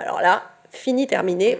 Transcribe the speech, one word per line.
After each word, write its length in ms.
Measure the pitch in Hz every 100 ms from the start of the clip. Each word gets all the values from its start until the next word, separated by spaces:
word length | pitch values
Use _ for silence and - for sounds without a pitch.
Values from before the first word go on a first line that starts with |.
Alors 160 | - -
là, 220 | 180 202 - - _
fini, 360 | - - 254 269
terminé, 520 | - 185 180 208